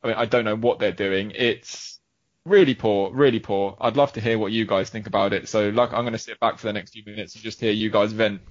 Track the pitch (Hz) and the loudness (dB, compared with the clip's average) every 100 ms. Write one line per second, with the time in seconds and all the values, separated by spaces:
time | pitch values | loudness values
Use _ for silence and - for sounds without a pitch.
0 | 120 113 117 123 110 107 120 - 104 87 | -4 -2 0 0 0 0 0 0 -2 -2
1 | 98 95 104 - 120 - - - - - | -2 -2 -4 -2 0 0 -8 -18 -18 -20
2 | _ _ _ _ - 202 160 120 113 101 | _ _ _ _ 2 6 6 4 2 2
3 | 98 127 139 113 - 101 98 - 120 117 | 0 2 2 2 -2 -2 -2 -2 -2 2
4 | 143 - 110 113 104 113 110 98 95 113 | 0 0 -2 0 0 -2 0 0 0 -6
5 | 101 98 98 98 - 110 104 107 120 98 | -4 0 0 0 -2 0 0 2 2 0
6 | 120 113 - 110 113 - 113 104 90 113 | -4 -6 -10 -2 -2 -2 -6 -6 -10 -20
7 | 107 104 92 110 110 - 113 107 110 107 | -16 -14 -14 -12 -14 -4 -2 0 0 2
8 | 104 110 110 98 - | 0 2 0 -2 -12